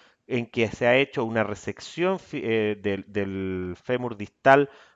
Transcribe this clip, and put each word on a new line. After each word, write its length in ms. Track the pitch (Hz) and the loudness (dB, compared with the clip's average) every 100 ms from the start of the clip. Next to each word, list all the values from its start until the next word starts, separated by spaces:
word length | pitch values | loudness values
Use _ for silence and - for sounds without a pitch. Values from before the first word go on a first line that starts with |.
| _ _ - | _ _ -6
en 180 | 123 120 | -6 -4
que 220 | 123 113 | -2 -2
se 180 | - 120 | 0 2
ha 80 | |
hecho 300 | 127 139 - | 4 2 -2
una 180 | 113 113 | -2 -2
resección 800 | 104 101 - - - - 180 190 | -2 -4 -8 -10 -12 -4 -2 -2
fi-, 200 | - 147 | -6 -8
eh, 340 | 113 113 107 101 | -2 0 0 -2
del, 240 | 101 98 98 | -2 -4 -4
del 680 | 101 98 95 95 92 90 87 | -4 -4 -4 -4 -4 -6 -10
fémur 340 | - 123 123 104 | -4 -4 -4 -8
distal 540 | 101 _ 131 139 143 - - | -12 _ 6 6 6 -4 -20